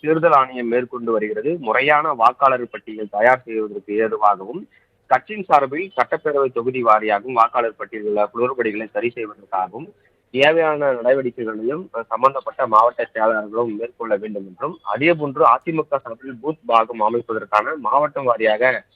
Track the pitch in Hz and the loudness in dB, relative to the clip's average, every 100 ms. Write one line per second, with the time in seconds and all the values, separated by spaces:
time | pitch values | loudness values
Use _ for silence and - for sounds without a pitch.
0 | 151 160 165 143 131 127 117 120 123 123 | -2 2 4 4 4 -2 -2 -2 -2 -6
1 | 117 110 107 107 131 175 117 127 139 151 | -2 0 -2 -4 -4 -4 0 2 4 4
2 | 156 127 117 127 135 127 120 107 110 110 | 2 2 2 4 2 2 -2 -10 -12 -10
3 | 107 104 117 127 123 110 107 101 95 104 | -6 2 4 4 0 -6 -4 -8 -4 -2
4 | 110 107 107 95 98 160 247 _ _ _ | 0 2 2 2 -4 -12 -16 _ _ _
5 | - 156 - 214 185 151 135 147 190 - | -2 -2 -2 -10 2 2 2 -4 -6 -4
6 | 120 156 156 143 135 123 120 127 117 107 | -4 -4 -2 0 0 -2 -4 0 4 4
7 | 107 101 123 120 113 127 117 - 104 110 | 2 -2 0 2 2 2 -2 -4 -12 -8
8 | 104 104 104 117 123 131 113 104 110 104 | -2 0 0 0 -2 -2 -4 -4 -6 -4
9 | 117 120 107 101 98 95 92 107 160 _ | -4 -6 -12 -14 -8 -6 -6 -8 -18 _
10 | _ _ _ 127 143 165 160 147 143 123 | _ _ _ 2 4 4 2 0 -2 0
11 | 120 135 127 123 110 107 113 156 185 113 | 2 2 0 -6 -8 -6 -4 -6 -8 -12
12 | 113 113 131 135 113 - 123 110 120 120 | -8 0 0 0 -8 -6 2 4 4 2
13 | 117 113 110 110 107 110 120 107 117 - | -6 -2 0 0 -2 -4 -4 -4 -10 -8
14 | 117 101 107 101 98 90 143 175 - 107 | -4 -4 -4 -10 -12 -10 -10 -8 -8 0
15 | 156 165 147 135 147 127 - 160 147 139 | 0 0 -2 2 4 4 0 -6 -4 -6
16 | 120 113 135 120 139 156 120 113 113 117 | -6 -14 -16 -10 -10 -8 0 2 2 0
17 | 107 120 120 110 104 107 113 147 110 135 | 0 0 -4 -8 -2 0 0 -4 0 0
18 | 147 143 131 113 110 107 127 113 - | 0 -2 -2 0 0 2 0 0 -8